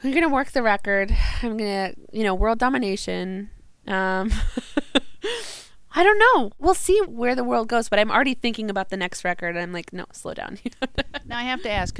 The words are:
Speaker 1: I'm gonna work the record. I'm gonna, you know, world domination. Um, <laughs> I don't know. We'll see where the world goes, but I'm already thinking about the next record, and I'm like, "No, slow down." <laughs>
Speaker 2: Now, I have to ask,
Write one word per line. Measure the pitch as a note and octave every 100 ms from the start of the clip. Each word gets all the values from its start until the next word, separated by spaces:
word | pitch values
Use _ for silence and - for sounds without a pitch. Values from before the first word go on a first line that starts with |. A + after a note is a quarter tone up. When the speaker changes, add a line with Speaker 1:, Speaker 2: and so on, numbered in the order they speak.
Speaker 1:
I'm | C4
gonna | C#4+ E4
work | C4+ C#4
the | C4+
record. | A3+ G3+ G3+ G3 G3 - - -
I'm | A#3 A3
gonna, | G#3 G3 F#3+ - -
you | G#3+
know, | G#3
world | F#3 A3 A3+
domination. | B3+ C4+ G3+ G3 - F3+ F#3 F#3+ G3+ - - - -
Um, | F#3+ F#3+ F#3 G#3+ -
<laughs> | - - - - - C#4 - - G#4+ A#4+ - - - - -
I | D#4
don't | F#4+ G#4
know. | A#4 G4+ G#3 -
We'll | D#4
see | F#4+ - G#4+ -
where | A3+ B3
the | B3+
world | B3 A#3+ A3+
goes, | A#3+ A3+
but | G#3
I'm | G#3+
already | A3+ C#4
thinking | B3 A#3 A3 G#3
about | G3 F#3+
the | F#3+
next | F3+ -
record, | F3+ F3 F3
and | E3+
I'm | F3
like, | F3 -
"No, | F3+ -
slow | - -
down." | - - G3
<laughs> | B3 - C4 - - C#4+ -
Speaker 2:
Now, | A#3+
I |
have | B3 B3+
to | A3+
ask, | G#3 F3+